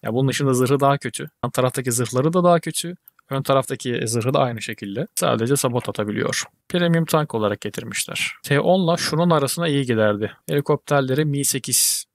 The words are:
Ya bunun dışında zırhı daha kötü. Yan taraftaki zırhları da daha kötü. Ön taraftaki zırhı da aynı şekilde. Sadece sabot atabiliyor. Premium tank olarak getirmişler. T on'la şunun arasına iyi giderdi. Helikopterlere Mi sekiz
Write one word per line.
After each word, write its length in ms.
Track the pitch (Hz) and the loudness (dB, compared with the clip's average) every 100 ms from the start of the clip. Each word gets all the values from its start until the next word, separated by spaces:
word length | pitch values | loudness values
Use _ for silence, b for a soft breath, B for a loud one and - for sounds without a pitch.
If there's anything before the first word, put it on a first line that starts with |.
Ya 120 | - | -2
bunun 140 | 113 135 | 0 0
dışında 260 | 127 139 | 0 0
zırhı 260 | 127 127 139 | 2 2 4
daha 180 | 139 139 | 4 2
kötü. 320 | 123 - 160 _ | -2 -10 -12 _
Yan 60 | 120 | -6
taraftaki 420 | - 127 - 127 | 0 0 0 -2
zırhları 400 | 117 117 120 143 | -2 0 2 2
da 120 | 180 | 4
daha 160 | 175 170 | 4 4
kötü. 340 | 165 156 170 180 _ _ _ | 2 -8 -8 -10 _ _ _
Ön 120 | 135 | -6
taraftaki 580 | 127 135 131 135 127 120 | 2 2 2 -4 -4 -2
zırhı 300 | 120 117 117 | -2 0 0
da 40 | 139 | 2
aynı 240 | 131 117 | 0 -2
şekilde. 440 | 104 110 101 101 175 | -8 -8 -8 -6 -6
Sadece 420 | - 165 120 113 139 | -2 0 2 2 2
sabot 320 | 131 120 - | 2 -2 -4
atabiliyor. 540 | - 104 104 - - - _ _ | -4 -4 -2 -2 -4 -8 _ _
Premium 360 | 175 175 165 | -2 2 2
tank 300 | 160 160 151 | 2 0 0
olarak 260 | 113 104 101 | -2 -2 -2
getirmişler. 720 | 107 - 117 - - - - - | -6 -10 -8 -6 -6 -4 -6 -6
T 180 | - 143 | -2 0
on'la 360 | - 190 170 170 | 4 4 4 0
şunun 340 | - 151 175 | 0 0 2
arasına 380 | 160 139 - 170 | 4 2 -2 0
iyi 180 | 143 127 | 0 2
giderdi. 460 | 113 107 104 104 - - | 2 4 2 -2 -8 -4
Helikopterlere 760 | 147 143 147 - 143 131 131 | -4 0 -2 2 0 2 0
Mi 200 | 156 143 | 0 0
sekiz 600 | 139 139 - 123 - - - | 0 -2 -2 0 0 -2 -6